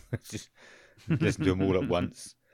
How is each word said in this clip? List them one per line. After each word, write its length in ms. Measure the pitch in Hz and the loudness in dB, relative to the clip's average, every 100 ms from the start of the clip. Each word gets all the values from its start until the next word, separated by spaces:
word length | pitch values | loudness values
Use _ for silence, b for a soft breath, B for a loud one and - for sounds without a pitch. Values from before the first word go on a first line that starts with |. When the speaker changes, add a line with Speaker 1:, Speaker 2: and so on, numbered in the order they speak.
| - | -10
Speaker 1:
<laughs> 180 | - - | -10 -10
Just 200 | - - b b b b b - | -14 -14 b b b b b -2
listen 380 | 135 104 - 95 | 0 2 2 2
to 60 | |
'em 100 | 92 | 2
all 160 | 95 92 | 2 2
at 100 | 87 | 2
Speaker 2:
<laughs> 0 | |
Speaker 1:
once. 460 | 87 87 - - - b | 0 0 -6 -20 -20 b